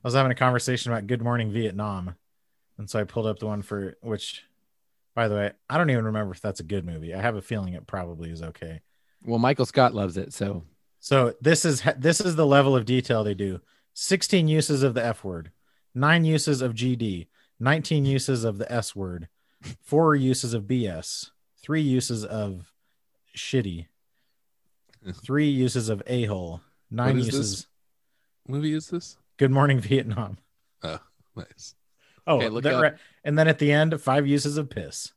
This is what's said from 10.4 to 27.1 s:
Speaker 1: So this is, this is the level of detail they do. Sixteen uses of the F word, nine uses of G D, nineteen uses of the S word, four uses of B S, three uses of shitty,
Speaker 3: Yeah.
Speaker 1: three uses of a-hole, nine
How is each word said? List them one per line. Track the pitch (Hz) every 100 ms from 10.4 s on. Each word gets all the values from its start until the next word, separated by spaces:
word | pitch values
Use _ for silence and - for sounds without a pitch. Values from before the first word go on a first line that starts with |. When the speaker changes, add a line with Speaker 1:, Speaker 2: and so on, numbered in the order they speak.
| 101 95 - _ _ _
Speaker 1:
So | - 135 120 -
this | 131 165
is, | 165 135 156 135
this | 147 165
is | 190 160
the | 147
level | 139 139 131
of |
detail | 113 127 - 117
they | 107
do. | 95 98 90 _ _ _ -
Sixteen | - 185 - 190 156
uses | 156 147 143
of | 135
the | 120 117
F | 110
word, | 98 85 82 _ _ _ _
nine | 123 147 170
uses | 160 156 156 135
of | 127
G | 110 127 123
D, | 113 90 80 _ _ _
nineteen | 127 160 - 151
uses | 139 135 135 123
of | 113 101
the | 110
S | 117 - 101
word, | 95 87 85 _ _ _ - -
four | - 147 160 143
uses | 131 127 123
of | 113 101
B | 127 107
S, | 82 - - - _ _ _
three | - 156
uses | 147 127 - 117
of | 107 110 104 92 87 _ _ _ _ _ _ -
shitty, | - 131 101 85 85 _ _ _ _ _ _ _ _ _ _ _ 98
Speaker 3:
Yeah. |
Speaker 1:
three | 90 - 143 151
uses | 135 127 127 110
of | 101 -
a-hole, | 123 110 98 85 82 _ _ _
nine | 113 127